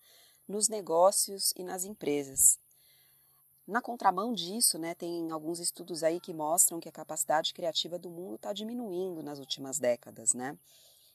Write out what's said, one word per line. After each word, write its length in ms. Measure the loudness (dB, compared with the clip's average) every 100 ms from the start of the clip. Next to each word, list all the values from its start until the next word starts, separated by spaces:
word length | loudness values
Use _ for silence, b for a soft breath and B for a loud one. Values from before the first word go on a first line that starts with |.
| b b b b b
nos 220 | -2 0
negócios 840 | -2 2 8 8 8 0 0 -2 -2
e 80 |
nas 200 | -4 -6
empresas. 760 | -6 -4 0 0 0 6 6 6 _ b b b b b b b b _ -4
Na 160 | -2
contramão 500 | -2 0 2 2 0
disso, 460 | -2 -4 0 2 2
né, 160 | -4
tem 360 | -6 -6 -4 -4
alguns 300 | -4 -6 -6
estudos 420 | -6 -8 -8 0
aí 160 | 0 0
que 140 | -6
mostram 480 | -4 2 4 4 2
que 80 | -10
a 40 |
capacidade 600 | -12 -8 -4 2 2 2
criativa 460 | -2 -4 -2 -4 -6
do 120 | -10
mundo 280 | -12 -10 -10
tá 140 | -8
diminuindo 680 | -6 -6 -6 -6 -4 -4 -6
nas 160 | -10 -10
últimas 400 | -10 -8 -6 0
décadas, 560 | 0 0 -4 -6 -2
né? 240 | -2 -2 -8 b b b b b